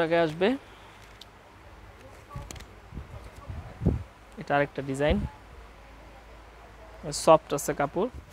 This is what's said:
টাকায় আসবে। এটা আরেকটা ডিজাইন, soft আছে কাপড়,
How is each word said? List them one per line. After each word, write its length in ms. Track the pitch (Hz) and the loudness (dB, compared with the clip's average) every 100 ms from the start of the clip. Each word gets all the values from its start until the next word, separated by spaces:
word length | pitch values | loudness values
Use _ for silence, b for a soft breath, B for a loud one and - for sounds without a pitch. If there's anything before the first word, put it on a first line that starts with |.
টাকায় 220 | 165 170 160 | 2 4 2
আসবে। 220 | 160 196 269 - - - - - - - - - - - - - - - - - 1077 - - - - - - - - - - - - - - - - - - - - | 2 2 0 -6 -20 -20 -20 -20 -20 -20 -20 -20 -20 -20 -20 -20 -20 -20 -20 -16 -14 -12 -16 -18 -20 -16 -16 -14 -16 -16 -18 -14 -12 -12 -2 0 0 -4 -18 -20 -10
এটা 120 | 156 143 | 0 2
আরেকটা 240 | 143 - 135 | 0 -2 -4
ডিজাইন, 260 | 135 151 202 - - - - - - - - - - - - - - - - - - 160 - | 0 2 2 0 -8 -20 -20 -20 -20 -20 -20 -20 -20 -20 -20 -20 -20 -20 -20 -20 -14 -10 2
soft 260 | - 160 - 143 | 8 8 6 -4
আছে 140 | - 143 | -2 -2
কাপড়, 300 | 143 175 247 - - | -2 -2 -4 -6 -18